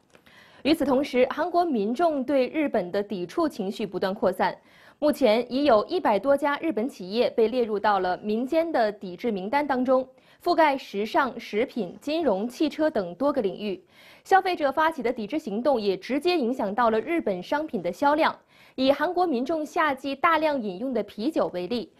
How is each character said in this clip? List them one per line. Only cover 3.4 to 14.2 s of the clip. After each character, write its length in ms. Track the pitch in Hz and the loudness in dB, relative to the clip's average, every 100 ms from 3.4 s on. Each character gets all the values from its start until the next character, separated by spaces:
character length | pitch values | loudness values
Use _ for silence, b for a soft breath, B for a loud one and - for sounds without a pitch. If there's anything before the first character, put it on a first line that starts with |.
| 311 | -2
情 220 | - 190 | -2 -6
绪 160 | 220 208 | -4 -6
不 140 | 180 | -2
断 120 | 190 | -4
扩 200 | 196 202 | 0 0
散。 240 | 180 190 - b b b b | 2 0 -2 b b b b
目 140 | 294 | 0
前 340 | - 247 220 240 | 4 4 4 2
已 120 | 254 | 0
有 220 | 294 214 - | 4 4 4
一 140 | 359 | 0
百 180 | 285 202 | 2 2
多 180 | 269 277 | 2 2
家 220 | 294 285 | 2 -2
日 140 | 330 | -2
本 160 | 214 247 | -2 -4
企 220 | - 180 | -6 -6
业 200 | 220 226 | 0 0
被 160 | - 220 | 2 2
列 180 | 254 | 2
入 140 | 233 202 | 0 0
到 220 | 214 196 | 2 2
了 160 | 185 175 | 2 -2
民 260 | 208 214 | -2 -2
间 280 | 254 320 339 | 0 0 0
的 180 | 302 214 | 2 0
抵 260 | 202 185 180 | -2 -12 -6
制 140 | 247 | -4
名 180 | 196 190 | -4 -2
单 160 | 285 | -2
当 200 | 294 254 | 0 0
中， 200 | 254 262 262 - b b | 2 2 0 -12 b b
覆 140 | 349 349 | -2 4
盖 200 | 311 269 | 4 2
时 300 | - 196 214 | -4 -6 -2
尚、 320 | 330 262 - | 0 0 -2
食 260 | - 208 247 | -6 -2 -2
品、 300 | 254 180 - | -2 -8 -8
金 200 | - 320 | -4 -2
融、 280 | 294 190 240 | 0 0 -2
汽 200 | - 311 | -2 -2
车 220 | - 311 | 0 0
等 240 | 262 175 | 0 -4
多 180 | 180 277 | -2 -2
个 80 | 285 | 0
领 160 | 196 - | -2 -4
域。 240 | 208 175 _ B B B | -8 -8 _ B B B